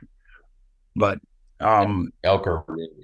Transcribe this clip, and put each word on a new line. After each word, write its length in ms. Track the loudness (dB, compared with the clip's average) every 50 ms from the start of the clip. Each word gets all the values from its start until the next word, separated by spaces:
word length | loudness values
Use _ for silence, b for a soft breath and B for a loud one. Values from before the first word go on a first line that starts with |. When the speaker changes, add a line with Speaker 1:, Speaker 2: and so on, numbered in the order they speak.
| -20 -20 _ b b b b b b b _ _ _ _ _ _ _ _ -4
Speaker 1:
but, 220 | 0 0 0 0 -4 _ _ _ _ _ _ _ -4
um, 500 | 0 2 4 4 4 2 0 -2 -4 -6 -8 _ 0
Speaker 2:
Elk 220 | 2 2 2 0
are 180 | -2 -4 -4 -6 -8
really 200 | -10 -10 -10 -12 -16 -20